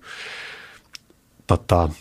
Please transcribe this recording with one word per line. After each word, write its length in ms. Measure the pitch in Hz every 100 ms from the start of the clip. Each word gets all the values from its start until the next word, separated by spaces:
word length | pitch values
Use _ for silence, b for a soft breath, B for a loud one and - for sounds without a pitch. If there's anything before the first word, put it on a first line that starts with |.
| B B B B B B B B B - _ _ _ _ -
tota, 420 | 92 - 87 82 76